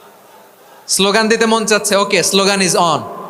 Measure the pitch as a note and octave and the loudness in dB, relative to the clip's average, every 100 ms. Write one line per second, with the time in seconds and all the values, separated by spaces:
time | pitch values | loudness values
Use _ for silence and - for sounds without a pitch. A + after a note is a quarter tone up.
0 | - - - - - - - - - - | -20 -20 -20 -20 -20 -20 -20 -20 -6 -2
1 | G3 G3+ A3 A3+ A3+ A3+ A3 G#3 G#3 G3 | 0 2 2 2 2 0 0 0 0 0
2 | G3+ G3 D#3 F#3+ G3 G3 F#3 - F3 C#3+ | 0 0 0 0 2 0 0 0 0 0
3 | A2+ - | -4 -14